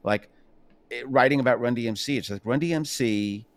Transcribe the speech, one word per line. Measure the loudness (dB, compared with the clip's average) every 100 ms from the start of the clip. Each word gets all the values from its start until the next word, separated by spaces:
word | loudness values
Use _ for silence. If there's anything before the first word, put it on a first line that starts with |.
Like, | 0 -2 -4 _ _ _ _ _ _
eh, | -12 0
writing | 4 6 4
about | 2 2
Run | 0
D | -2 -2
M | -6
C, | -4 -4
it's | -4
like, | -8 -2
"Run | -2
D | 0
M | -2 -4
C | -2 0 0 -2 -6 -12